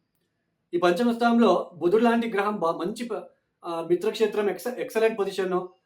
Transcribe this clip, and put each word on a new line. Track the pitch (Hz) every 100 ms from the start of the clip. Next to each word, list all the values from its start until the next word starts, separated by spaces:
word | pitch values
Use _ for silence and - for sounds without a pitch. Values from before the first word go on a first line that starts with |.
| _ _ _ _ _ _ _
ఈ | 175
పంచమ | 175 180 240
స్థానంలో | 233 233 233 220 180 -
బుధుడు | 165 175 220
లాంటి | 233 233 233
గ్రహం | 196 202 208
బా-, | 165 160
మంచి | 175 220
ప-, | 233 185 - _ _ _
ఆ, | 175 165
మిత్రక్షేత్రం | 165 175 208 214 208 208 208
ఎక్స-, | 180 247 165
ఎక్సలెంట్ | 151 220 220 202
పొజిషన్, | 190 190 185 180 - _